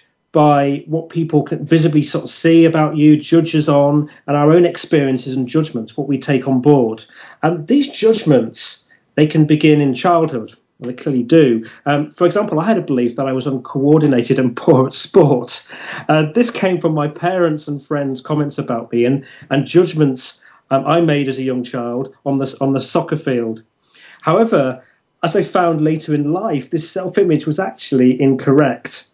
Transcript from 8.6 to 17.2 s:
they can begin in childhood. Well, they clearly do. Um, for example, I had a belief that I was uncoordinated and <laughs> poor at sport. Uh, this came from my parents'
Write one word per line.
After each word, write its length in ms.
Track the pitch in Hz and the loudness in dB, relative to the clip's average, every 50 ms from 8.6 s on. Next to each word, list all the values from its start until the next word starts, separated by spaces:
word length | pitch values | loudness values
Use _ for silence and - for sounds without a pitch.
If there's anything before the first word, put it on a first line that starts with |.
| - - - - _ _ _ _ _ _ - | -14 -14 -14 -18 _ _ _ _ _ _ 0
they 120 | 147 151 | 0 0
can 180 | 151 - 156 151 | 2 4 2 2
begin 360 | 147 151 151 165 151 151 147 | 2 2 2 4 4 4 4
in 120 | 143 135 123 | 2 0 -2
childhood. 600 | - - 180 175 165 160 139 135 113 107 - _ _ _ _ _ | 0 0 2 2 2 0 -2 -4 -8 -10 -12 _ _ _ _ _
Well, 140 | _ - 127 | _ -12 -12
they 40 | 123 | -12
clearly 280 | - - 156 131 123 117 | -8 -6 -4 -2 -2 0
do. 420 | 117 160 165 147 123 117 113 113 - - - - | 4 4 4 6 4 2 0 -4 -10 -20 -8 -4
Um, 260 | 143 147 143 151 151 | -2 -2 -2 -4 -6
for 140 | _ - 175 | _ 0 0
example, 340 | 170 - 202 - - 156 156 | 0 2 0 -2 -2 -4 -2
I 60 | 175 | 0
had 120 | 220 220 | 0 -2
a 40 | 170 | -2
belief 360 | - - 135 123 123 117 - | -2 -2 -2 0 0 -2 -2
that 100 | - 135 | -4 -6
I 60 | 135 131 | -4 -4
was 140 | 131 123 | -4 -4
uncoordinated 920 | 139 135 127 - - - 135 135 143 156 160 151 143 131 117 113 - 131 135 | -4 -6 -6 -8 -8 -6 -2 2 4 4 4 4 4 2 2 2 0 0 0
and 160 | 127 123 127 | 0 -2 -2
<laughs> 60 | - - | -2 2
poor 240 | 127 120 131 131 | 4 4 4 2
at 60 | 131 - | 0 -2
sport. 680 | - - - - 196 156 139 131 123 - - - - - - - - - - - - - | -10 -10 2 4 4 4 4 2 0 -2 -8 -14 -18 -18 -20 -20 -18 -16 -16 -14 -12 -2
Uh, 240 | - 156 156 156 151 | 0 0 2 0 0
this 180 | - 240 240 - | 0 0 0 0
came 260 | - - 196 185 180 160 | -2 -2 -2 -2 -2 0
from 140 | - 160 156 | -2 -2 -2
my 160 | 151 147 147 | 0 -2 -4
parents' 580 | 147 - | -6 -4